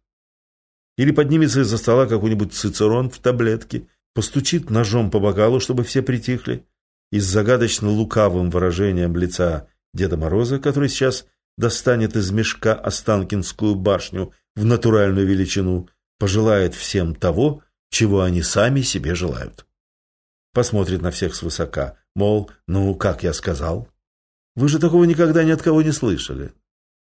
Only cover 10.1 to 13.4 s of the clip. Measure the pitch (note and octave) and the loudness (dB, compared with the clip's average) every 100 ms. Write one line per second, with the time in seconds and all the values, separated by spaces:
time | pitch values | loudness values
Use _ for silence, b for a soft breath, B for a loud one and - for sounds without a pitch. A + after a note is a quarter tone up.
10.1 | E2 D#2+ F#2+ A#2+ C3+ C#3+ C3+ C#3 - C3 | -2 0 0 0 -2 -2 0 0 0 0
11.1 | - - _ _ - A#2 - - A#2+ G#2+ | -2 -8 _ _ -2 -2 0 0 2 0
12.1 | A2 F#2+ G#2 G#2+ - A2 A2 - - - | 0 0 0 -2 -2 -2 -2 -4 -4 -2
13.1 | G#2 F#2 G#2 | -2 0 -4